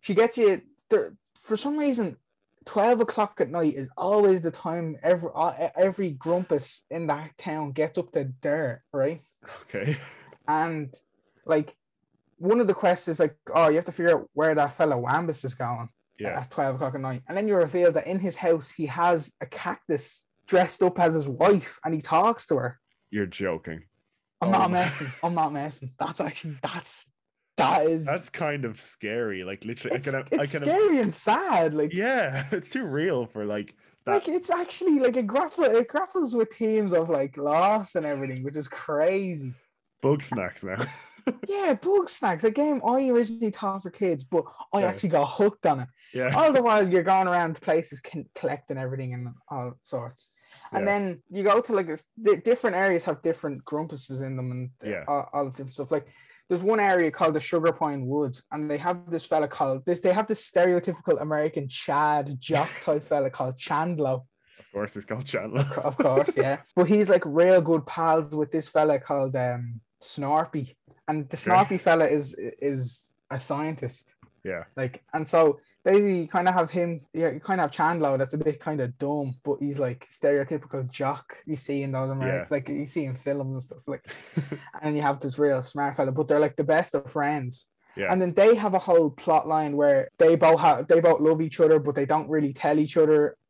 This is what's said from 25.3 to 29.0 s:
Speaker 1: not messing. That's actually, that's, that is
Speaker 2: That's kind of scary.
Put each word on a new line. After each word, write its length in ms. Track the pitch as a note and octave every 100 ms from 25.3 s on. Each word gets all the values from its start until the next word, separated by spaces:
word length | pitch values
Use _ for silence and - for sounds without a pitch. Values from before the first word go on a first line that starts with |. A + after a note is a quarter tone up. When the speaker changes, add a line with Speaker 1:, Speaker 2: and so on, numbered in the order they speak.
Speaker 1:
not 200 | E3+ D#3
messing. 400 | D3 D3 C3+ B2+ C3
That's 220 | D3 E3
actually, 360 | D#3+ - E3 C#3
that's, 460 | - - - - - _ _ _ _ -
that 280 | C3 D3 D#3
is 180 | D#3+ D3
Speaker 2:
That's 240 | E3+ -
kind 360 | - D#3 D3 A#2+
of 140 | G#2
scary. 640 | - -